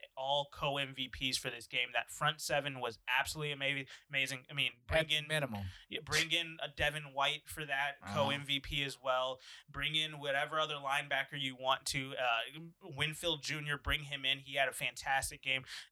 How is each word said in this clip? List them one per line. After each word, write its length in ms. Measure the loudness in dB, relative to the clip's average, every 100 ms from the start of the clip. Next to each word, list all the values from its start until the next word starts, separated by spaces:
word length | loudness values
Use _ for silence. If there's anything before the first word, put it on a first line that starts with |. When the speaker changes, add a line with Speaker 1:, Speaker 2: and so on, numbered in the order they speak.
| -14 -6
Speaker 1:
all 320 | 2 2 2
co-M 420 | -2 0 0 -2
V 140 | -4 -6
Ps 300 | -2 -2 0
for 120 | -2
this 180 | -6 -4
game. 200 | -2 0
That 180 | 0 -2
front 300 | 0 0 0
seven 400 | 0 2 2 -2
was 180 | -4 -4 2 2
absolutely 360 | 2 0 -4
ama-, 320 | -2 0 0 -4 -12 -6
amazing. 300 | -2 0 -2 -6
I 20 |
mean, 180 | -2 -2 -2 0
bring 180 | 0 2
Speaker 2:
At 60 |
Speaker 1:
in 160 | 0 0
Speaker 2:
minimum. 320 | 0 0 -2 -6 -10 -10
Speaker 1:
Yeah, 120 | -10
bring 280 | 0 2 4
in 240 | 0 -2 -6
a 60 | -10 0
Devin 280 | 0 0 -4
White 300 | 2 2 2 -4
for 180 | -8
that 280 | -2 0 0 -2
Speaker 2:
Uh-huh. 200 | -2 2 4
Speaker 1:
co-M 180 | 2 0
V 140 | -2
P 240 | 0 -2
as 140 | -2 -2
well. 380 | 2 2 2 -2 -10 -18 -12
Bring 240 | -4 0 2
in 240 | 0 -2
whatever 400 | 0 2 2 2
other 160 | 2 0
linebacker 640 | 2 2 2 0 0 -2
you 160 | -2 0
want 280 | 2 2 2
to. 260 | -2 -2
Uh, 480 | 0 2 2 0 -8 -14 -16 -12 -2
Winfield 440 | -2 0 0 0
Junior, 360 | -2 -4 -2 -2
bring 260 | 0 0
him 220 | 0 -2 0
in. 140 | 0
He 160 | 0 2
had 100 | 2
a 60 |
fantastic 680 | 2 -4 -4 0 2 2 -4
game. 220 | -2 -2 -2 -12 -10